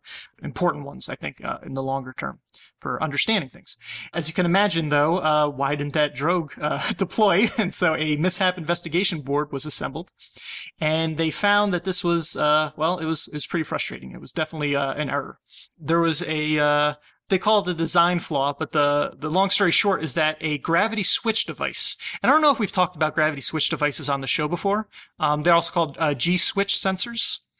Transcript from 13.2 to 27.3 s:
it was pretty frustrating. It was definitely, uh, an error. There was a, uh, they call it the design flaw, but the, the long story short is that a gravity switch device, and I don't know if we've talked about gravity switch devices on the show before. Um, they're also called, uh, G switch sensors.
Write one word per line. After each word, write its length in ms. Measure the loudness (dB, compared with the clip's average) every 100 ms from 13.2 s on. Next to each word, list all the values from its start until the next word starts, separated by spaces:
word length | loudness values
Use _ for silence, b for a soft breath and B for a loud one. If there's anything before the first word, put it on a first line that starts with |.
| -4
it 60 |
was 140 | -8 -4
pretty 160 | -4
frustrating. 480 | -2 -4 -6 -8 -12
It 100 | -12
was 100 | -8
definitely, 440 | -6 -4 -4 -2 0
uh, 180 | -2
an 160 | -2 -2
error. 300 | -4 -6 -12 B B B _
There 200 | 0 2
was 220 | 2 0
a, 360 | -2 -2 0 2
uh, 340 | 4 4 2 -2 b b -2
they 100 | 0
call 200 | 4 4
it 60 | 2
the 80 |
design 460 | 0 2 4 4 2
flaw, 340 | 0 0 0 0
but 140 | -2
the, 420 | 2 2 2 0 -4
the 140 | -2
long 180 | 2 2
story 220 | 2 2
short 320 | 2 2 0
is 100 | 0
that 240 | 0 0 0
a 180 | -4 -4
gravity 440 | 0 2 2 0
switch 420 | -2 0 0 -2 -4
device, 500 | -4 -4 -4 -6 -6 B B
and 80 | 2
I 40 |
don't 80 | 4
know 100 | 4
if 80 | 2
we've 120 | 0
talked 240 | 0 0 0
about 200 | -2 2
gravity 260 | 0 0
switch 280 | -4 -2 -2
devices 400 | 0 -2 -2 -2
on 120 | -2
the 60 | -2
show 200 | -2 -2
before. 400 | -2 0 0 -2 B B -4
Um, 220 | 0 2
they're 120 | 4 4
also 160 | 4
called, 260 | 0 0 0
uh, 140 | 0
G 240 | 0 2 2
switch 380 | 0 0 0 0
sensors. 640 | 0 -2 -4 -2 -2